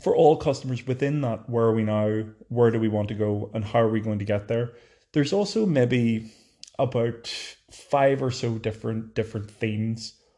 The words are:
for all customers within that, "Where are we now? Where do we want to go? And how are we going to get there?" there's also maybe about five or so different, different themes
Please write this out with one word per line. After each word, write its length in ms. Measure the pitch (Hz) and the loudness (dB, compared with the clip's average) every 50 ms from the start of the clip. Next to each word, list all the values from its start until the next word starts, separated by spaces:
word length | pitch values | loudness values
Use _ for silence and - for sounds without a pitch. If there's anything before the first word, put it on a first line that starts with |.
for 160 | - 185 170 | -2 0 4
all 200 | 160 165 147 160 | 6 6 6 6
customers 480 | 156 - 156 135 - - 131 127 117 - | 4 2 -2 -2 -2 -4 -6 -6 -6 -4
within 340 | 127 127 123 143 139 147 147 | -6 -4 -2 -2 -2 0 -2
that, 280 | 139 120 110 110 - - | -2 -2 -4 -6 -6 -4
"Where 180 | 117 117 113 | 0 2 2
are 80 | 113 110 | 4 4
we 100 | 113 110 | 2 2
now? 400 | 107 107 107 107 107 107 107 107 107 - - - - | 2 2 2 2 0 0 -2 -4 -6 -10 -18 -14 -4
Where 220 | 120 120 120 117 113 | 2 4 4 4 4
do 80 | 110 | 4
we 80 | 110 110 | 2 0
want 200 | 104 104 104 104 | 0 0 -2 -2
to 60 | 113 | -2
go? 360 | 101 107 104 107 104 107 - - | -2 0 0 0 -2 -4 -4 -6
And 100 | 113 104 | -6 -6
how 160 | - - 120 | 0 2 2
are 100 | 117 110 | 4 4
we 100 | 110 110 | 2 0
going 180 | 107 110 107 101 | -2 -2 -4 -4
to 60 | 104 | -2
get 240 | 104 104 101 104 - | -2 -2 -2 -2 -2
there?" 240 | 117 117 120 123 - - - _ _ _ _ _ - | -2 -2 -4 -4 -8 -14 -20 _ _ _ _ _ -2
there's 200 | 147 143 139 190 | 0 0 2 0
also 340 | 202 208 196 - 226 220 | 0 -2 -2 -2 0 0
maybe 640 | 190 156 135 123 120 131 123 117 117 113 107 107 - - _ _ _ _ _ - - - - | 2 2 2 2 2 2 2 2 2 0 -2 -4 -8 -16 _ _ _ _ _ -20 -12 -4 -4
about 500 | 135 123 - 123 117 120 117 - - - - - - - - - _ _ | -2 -2 0 0 0 -2 -2 -6 -10 -12 -12 -12 -12 -14 -18 -20 _ _
five 520 | - - - - - 139 139 139 139 131 135 | -20 -20 -6 -2 2 4 4 4 4 2 0
or 80 | 131 | -2
so 280 | 127 - - 120 113 110 | -4 -4 -4 -4 -4 -4
different, 560 | 107 110 107 - - 117 110 110 110 - - | -4 -6 -6 -6 -6 -6 -6 -6 -8 -6 -4
different 360 | - 107 107 - 107 101 - | -4 -4 -4 -6 -8 -10 -10
themes 640 | - _ 117 110 107 110 110 113 113 113 - - - _ _ _ _ | -8 _ -4 -4 -2 -2 -4 -4 -4 -6 -10 -14 -18 _ _ _ _